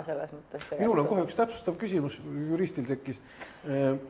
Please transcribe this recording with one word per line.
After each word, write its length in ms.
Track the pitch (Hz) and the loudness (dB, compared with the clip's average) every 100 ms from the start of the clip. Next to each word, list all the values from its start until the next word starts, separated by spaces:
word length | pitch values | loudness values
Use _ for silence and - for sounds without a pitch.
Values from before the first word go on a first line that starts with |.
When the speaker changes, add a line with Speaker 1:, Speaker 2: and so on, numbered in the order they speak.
| 156 | 0
Speaker 1:
selles 240 | 147 151 | -4 -4
mõttes 320 | 151 - 151 - | -10 -12 -12 -6
tegelikult. 140 | 147 | 0
Speaker 2:
Minul 240 | 220 175 | 4 4
on 40 | 147 | 4
kohe 140 | 196 170 | 2 2
üks 80 | - | 2
täpsustav 400 | 226 - - 170 | 0 0 -4 -2
küsimus, 400 | 220 180 143 - 151 143 151 | 0 0 0 -4 -8 -4 0
juristil 360 | 175 185 151 123 | 2 0 0 -2
tekkis. 320 | 135 - 131 - - - - 151 | -2 -4 -10 -12 -16 -16 -12 -2
Äh, 300 | 139 135 135 | 2 4 2